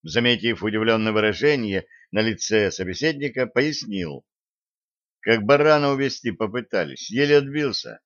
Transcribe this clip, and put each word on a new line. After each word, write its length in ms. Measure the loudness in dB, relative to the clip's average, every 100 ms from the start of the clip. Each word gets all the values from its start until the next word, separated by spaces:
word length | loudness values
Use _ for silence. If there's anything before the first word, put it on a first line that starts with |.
Заметив 600 | -2 0 2 2 0 -2
удивленное 480 | -2 0 2 2 2
выражение 720 | 2 0 2 2 2 -2 -4 -6 _ _
на 120 | -2
лице 500 | -2 -2 0 2 0
собеседника, 720 | -2 -8 -2 -4 -2 -6 -4 -2
пояснил. 800 | 0 -2 -4 -8 -6 -6 -10 _ _ _ _ _ _ _ _ _ _
Как 240 | 0 2
барана 480 | 4 4 6 4 4
увести 400 | 0 -2 -4 -6
попытались, 760 | -4 -4 -6 -4 -4 -4 -8 -6
еле 300 | -2 4 4
отбился. 640 | 2 -4 -4 -4 -8 -18